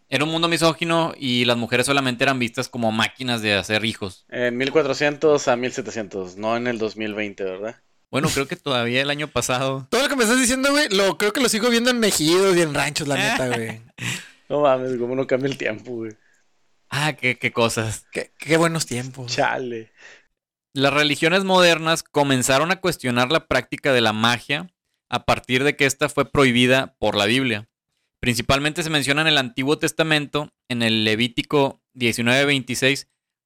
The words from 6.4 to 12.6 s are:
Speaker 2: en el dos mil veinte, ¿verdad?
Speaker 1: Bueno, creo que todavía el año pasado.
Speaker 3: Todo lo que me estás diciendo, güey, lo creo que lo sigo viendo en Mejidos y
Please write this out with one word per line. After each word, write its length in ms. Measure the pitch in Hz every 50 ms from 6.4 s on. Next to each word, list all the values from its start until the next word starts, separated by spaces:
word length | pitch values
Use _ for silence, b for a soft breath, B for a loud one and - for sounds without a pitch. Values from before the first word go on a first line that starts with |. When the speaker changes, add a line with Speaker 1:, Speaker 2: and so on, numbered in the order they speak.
| 107 110 117
Speaker 2:
en 100 | 120 120
el 100 | 123 117
dos 180 | 107 110 107 101
mil 160 | 107 110 107 101
veinte, 300 | 107 107 101 98 - 98
¿verdad? 320 | 95 92 95 104 113 120 _ _ _ _ _ _ -
Speaker 1:
Bueno, 180 | - 131 151 156
creo 180 | - 139 139
que 80 | 135 -
todavía 460 | - - 143 131 120 117 117 123 131
el 80 | 139 143
año 180 | 143 147 151
pasado. 600 | 147 - 123 - - 127 123 135 135 135 135 131 -
Speaker 3:
Todo 140 | - 233 277
lo 60 | 285
que 60 | 294
me 80 | 262 233
estás 160 | 208 247 262
diciendo, 320 | 262 214 262 262 262 277
güey, 160 | 285 294 302 -
lo 280 | 190 196 196 190 156
creo 160 | - 208 208 208
que 80 | 302
lo 80 | 254 214
sigo 200 | - 214 208 247
viendo 200 | 233 233 233 254
en 100 | 254 240
Mejidos 560 | 220 196 - - 151 156 170 185 196 196 185
y 60 | 175